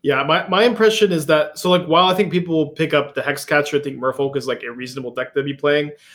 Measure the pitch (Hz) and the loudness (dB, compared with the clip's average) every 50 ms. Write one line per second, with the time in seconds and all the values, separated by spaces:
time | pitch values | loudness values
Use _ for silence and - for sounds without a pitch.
0 | - 143 139 131 139 147 160 185 - 190 185 196 220 247 220 208 220 214 220 - | 0 0 0 0 2 0 0 0 0 0 2 4 4 2 4 4 2 2 4 4
1 | 214 190 180 160 143 143 156 151 151 - - - - 185 180 175 175 156 160 170 | 2 2 2 -2 2 2 2 2 2 0 -4 -4 0 2 2 2 2 2 2 4
2 | 180 165 - 185 202 165 160 180 175 170 165 160 151 147 - - 160 160 156 147 | 4 4 2 2 0 0 0 -2 -2 0 0 0 0 -2 -2 -4 -2 2 2 0
3 | 139 - - 131 123 143 139 139 - - 156 147 143 - - 139 139 139 135 123 | 0 0 -6 -6 -4 -4 -4 -4 -4 0 0 0 0 2 -2 -2 -2 -2 -8 -2
4 | 127 131 131 - 139 135 139 135 120 131 120 120 - 120 120 123 127 127 127 139 | -4 -4 -2 0 -4 -2 -2 -4 -4 -4 -6 -6 -8 -12 -10 -12 -12 -10 -10 -10
5 | 127 120 120 127 127 - _ 139 135 143 139 135 - 147 147 147 147 147 147 _ | -10 -8 -6 -6 -8 -4 _ -4 -4 -4 -6 -2 0 2 2 2 0 -2 -10 _
6 | _ - | _ -20